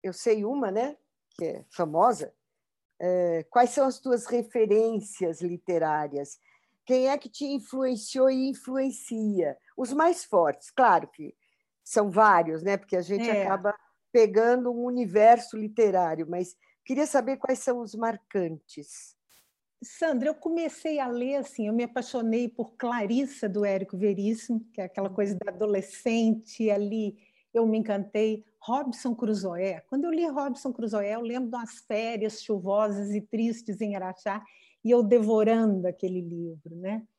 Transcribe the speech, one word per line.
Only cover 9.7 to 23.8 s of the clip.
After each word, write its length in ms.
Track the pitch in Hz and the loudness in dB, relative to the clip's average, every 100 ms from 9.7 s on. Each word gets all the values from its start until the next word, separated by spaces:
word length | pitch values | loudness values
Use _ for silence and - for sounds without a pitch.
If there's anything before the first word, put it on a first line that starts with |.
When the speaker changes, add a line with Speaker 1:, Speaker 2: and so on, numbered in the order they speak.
| - | -8
Speaker 1:
Os 160 | 247 | -4
mais 320 | 277 330 339 | 2 2 0
fortes, 460 | - 196 160 - - | 2 2 2 0 -6
claro 380 | - 240 175 - | 4 6 4 2
que 260 | - 147 _ _ _ _ _ | -14 -16 _ _ _ _ _
são 260 | - 226 208 | -2 0 2
vários, 520 | 180 214 180 160 160 | 6 6 6 4 -2
né, 140 | 180 196 | -2 -2
porque 200 | - 185 | -2 -4
a 60 | |
gente 280 | 175 202 233 | -2 -2 0
Speaker 2:
É. 20 | |
Speaker 1:
acaba 420 | 208 196 190 202 208 _ _ _ | 0 0 0 0 -2 _ _ _
pegando 580 | 240 214 196 226 254 247 | 4 6 6 4 4 0
um 120 | 240 | -2
universo 720 | 247 247 220 196 220 233 - 220 | -2 -2 0 6 8 8 4 -8
literário, 680 | 214 214 214 185 170 160 156 | -6 2 4 4 0 -2 -4
mas 280 | 175 180 - _ _ | -4 -6 -10 _ _
queria 220 | - 262 294 | -6 -2 2
saber 320 | 277 233 269 | 0 0 -4
quais 200 | - 262 | -2 -2
são 200 | - 247 | -2 -4
os 140 | 220 | -6
marcantes. 1200 | 214 226 214 _ 202 170 160 _ - 147 - - _ _ _ _ _ _ _ | -6 -4 -6 _ -4 -4 -6 _ -20 -18 -20 -20 _ _ _ _ _ _ _
Speaker 2:
Sandra, 440 | - - 330 262 285 | -20 -4 -2 0 -2
eu 60 | |
comecei 680 | 311 330 330 320 - 320 302 | -4 -4 -2 -4 -6 -4 -4
a 80 | 254 | -2
ler, 280 | 240 247 285 | -4 -2 -4
assim, 300 | 269 - 214 | -6 -6 -2
eu 60 | |
me 80 | 233 | -2
apaixonei 680 | 240 247 240 247 233 226 240 | -2 -6 -6 -4 -2 0 -2
por 280 | - 226 - | -6 -10 -6
Clarissa, 720 | 240 240 202 240 277 - 220 | -4 -2 0 0 -2 -4 -4
do 160 | 196 | -2
Érico 320 | 202 190 | 0 -2